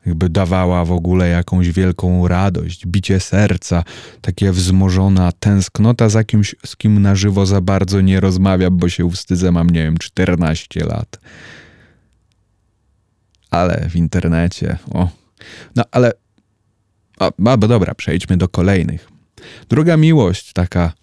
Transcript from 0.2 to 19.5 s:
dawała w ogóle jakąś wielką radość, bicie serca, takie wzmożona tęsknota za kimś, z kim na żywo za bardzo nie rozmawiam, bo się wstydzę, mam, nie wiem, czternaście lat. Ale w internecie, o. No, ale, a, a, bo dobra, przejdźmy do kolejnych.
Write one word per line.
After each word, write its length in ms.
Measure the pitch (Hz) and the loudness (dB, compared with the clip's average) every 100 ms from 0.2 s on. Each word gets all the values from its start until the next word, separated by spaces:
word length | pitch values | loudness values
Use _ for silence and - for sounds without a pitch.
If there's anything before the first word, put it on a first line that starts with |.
| 90 | -2
dawała 560 | 85 90 92 90 90 85 | 0 0 0 0 0 0
w 60 | |
ogóle 380 | 90 85 92 87 | -2 0 0 2
jakąś 420 | 85 87 92 87 | 0 0 0 0
wielką 560 | 85 92 85 90 90 87 | 0 0 0 0 0 0
radość, 600 | 87 98 87 82 87 87 | 0 0 -2 -6 -8 -6
bicie 320 | 95 - 95 | -4 -2 -2
serca, 640 | - 95 104 87 - 85 85 - - - | 0 0 0 0 -2 -4 -4 -10 -20 -10
takie 300 | - 87 98 | -8 -2 0
wzmożona 800 | 90 90 92 95 92 98 92 90 | 0 2 2 2 2 2 2 2
tęsknota 800 | - 107 101 92 - 110 120 113 | 0 0 0 0 0 0 2 2
za 140 | 110 | 2
kimś, 320 | 107 110 101 - - | 0 0 0 -6 -20
z 100 | - | -4
kim 260 | 110 104 | 2 4
na 140 | 98 98 | 4 2
żywo 300 | 101 98 95 | 2 2 2
za 160 | 98 | 0
bardzo 400 | 92 95 92 98 | 0 0 0 2
nie 180 | 95 95 | 2 2
rozmawiam, 580 | 92 92 95 92 90 90 | 2 2 2 2 2 2
bo 120 | 90 | 0
się 220 | - 87 | -2 -4
wstydzę, 400 | 92 - 90 90 | -4 -4 -2 0
mam, 180 | 87 85 | 2 2
nie 140 | 85 | 0
wiem, 140 | 78 82 | 0 -4
czternaście 880 | - - 90 87 80 82 - - 80 | -6 -4 -2 0 -2 -4 -6 -8 -6
lat. 340 | - 113 - - - - - - _ _ _ _ _ _ _ _ _ _ _ _ _ _ _ _ _ _ | -6 -10 -16 -20 -20 -20 -20 -20 _ _ _ _ _ _ _ _ _ _ _ _ _ _ _ _ _ _
Ale 380 | 87 90 82 80 | -2 -2 -2 -4
w 60 | 85 | -2
internecie, 800 | 82 92 87 82 85 - - 78 - | -2 -2 0 0 -2 -4 -6 -6 -8
o. 160 | - 90 - _ _ - - - - | -4 -4 -6 _ _ -20 -20 -8 -6
No, 80 | 117 | -2
ale, 200 | 123 123 - _ _ _ _ _ _ _ _ _ _ | 0 0 -2 _ _ _ _ _ _ _ _ _ _
a, 120 | 90 - 104 | -6 0 0
a, 120 | 127 | 2
bo 100 | 107 | 2
dobra, 280 | 120 90 - | 2 0 -6
przejdźmy 420 | - 82 - 92 | -4 -4 -2 0
do 100 | 87 | 0
kolejnych. 680 | - 90 98 80 80 - _ _ - - | 0 0 2 0 -6 -14 _ _ -20 -20